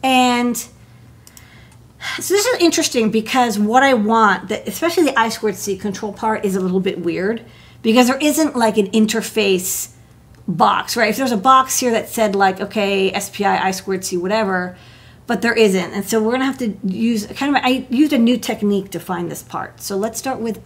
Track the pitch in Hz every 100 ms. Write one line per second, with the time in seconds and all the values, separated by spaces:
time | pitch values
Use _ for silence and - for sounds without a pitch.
0 | 269 262 247 240 240 233 - - - -
1 | - - - - - - - - - -
2 | - - - 381 440 494 339 330 311 254
3 | 220 220 214 262 240 202 208 247 277 254
4 | 208 226 214 185 - 214 - - 330 339
5 | 302 262 226 220 214 196 - 190 208 190
6 | 214 196 220 220 208 190 185 185 190 -
7 | 170 165 185 226 - - - - 226 226
8 | 247 269 294 302 311 254 226 214 196 220
9 | 220 226 - - 202 185 185 - - -
10 | - - _ - - 160 214 196 - 233
11 | 214 214 262 226 262 262 262 - 247 226
12 | - - 214 196 196 185 202 220 202 196
13 | 190 - 190 - 202 185 190 185 - 190
14 | 185 180 180 214 202 185 180 185 - -
15 | - - - 233 233 233 214 190 170 208
16 | 196 226 220 254 262 269 240 185 196 185
17 | 226 226 202 - 277 269 254 254 - 233
18 | 302 285 233 247 - 220 208 202 190 170
19 | - 175 175 - - - - - - 196
20 | 220 220 262 269 226 208